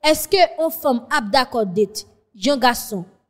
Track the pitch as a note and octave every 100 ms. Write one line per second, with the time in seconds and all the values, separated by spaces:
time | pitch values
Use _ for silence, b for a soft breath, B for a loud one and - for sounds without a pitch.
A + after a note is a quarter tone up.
0 | D4+ D#4 - G4 F4 - D#4+ D#4+ D4 A#3+
1 | A#3 D4 G#3+ C4 B3+ A#3+ G#3 F3+ G3+ -
2 | - _ _ G#3 G3 C#4+ B3 A#3+ - G3+
3 | F3 _